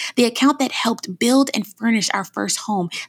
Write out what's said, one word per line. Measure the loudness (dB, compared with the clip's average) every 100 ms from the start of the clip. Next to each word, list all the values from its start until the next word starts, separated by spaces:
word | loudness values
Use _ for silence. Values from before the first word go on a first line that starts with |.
| -2 2
the | 2
account | 4 2 2
that | -2
helped | -2 -2 -4 -8 -2
build | 4 4 4
and | 0 -6
furnish | -2 0 2 0
our | -4 -4
first | -6 -4 -4
home, | -2 -2 -2 -6